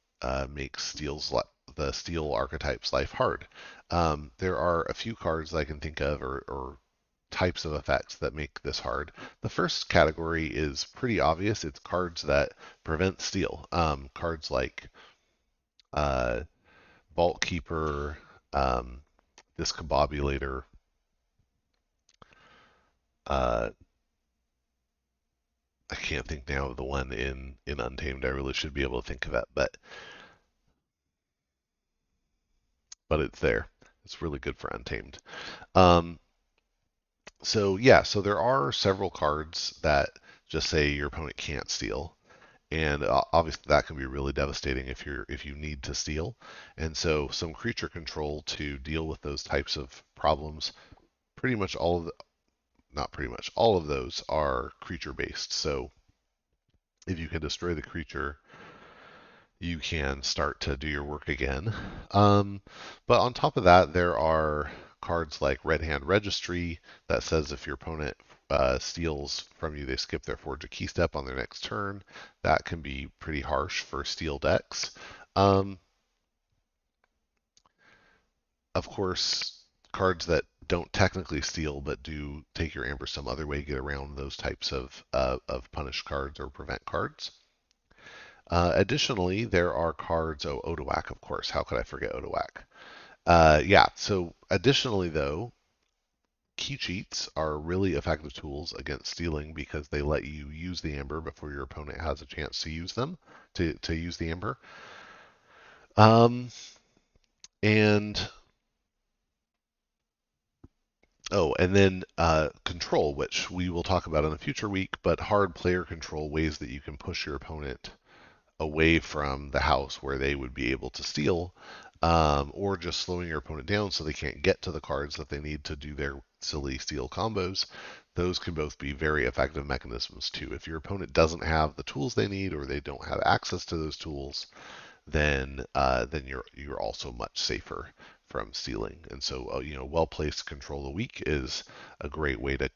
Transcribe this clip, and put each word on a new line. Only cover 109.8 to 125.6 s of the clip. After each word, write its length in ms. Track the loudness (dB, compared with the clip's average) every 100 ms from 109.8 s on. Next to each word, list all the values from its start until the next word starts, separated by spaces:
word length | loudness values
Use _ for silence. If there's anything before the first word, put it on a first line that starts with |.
| _ _ _ _ _ _ _ _ -20 _ _ _ _ _ -2
oh, 240 | 4 4 4
and 180 | 6 8
then, 280 | 6 6 -4 0
uh, 300 | 4 4 2 -2
control, 520 | -8 -6 0 2 2 0
which 340 | -2 -4 -4
we 220 | -2 -2
will 100 | 0
talk 240 | 0 0 2
about 180 | 2
in 100 | 2
a 40 | 0
future 320 | -4 -4 -2
week, 280 | -2 -2 -2
but 180 | 0 2
hard 360 | 2 4 4 2
player 280 | 2 2
control, 460 | 0 -8 -8 -6 -2
ways 300 | 0 0 0
that 100 | -8
you 100 | -10
can 160 | -10 -10
push 300 | -8 -6 -4
your 100 | -6
opponent 540 | -8 -8 -8 -8 -12 -18 _ -20 -20 -20 _ -6
away 380 | -2 4 6 6
from 500 | 4 -2 -2 -2 -2
the 80 | 0
house 420 | 4 2 2 -6
where 160 | -4 -2
they 180 | 0 0
would 180 | -4
be 180 | -4 -2
able 180 | -2 -4
to 140 | -8
steal, 500 | -6 0 2 2 -2 -10 -20 -20 -20 0
um, 500 | 4 6 6 4 0
or 240 | -2 -2 -2
just 240 | -2 -4
slowing 260 | -4 -4 -4
your 120 | -6
opponent 280 | -6 -8 -2
down 240 | 0 0
so 120 | -2
they 100 | -4
can't 280 | -4 -6 0
get 200 | 2 2
to 100 | -2
the 80 | -8
cards 360 | -4 -4 -4 -8
that 100 | -8
they 120 | -8
need 240 | -6 -6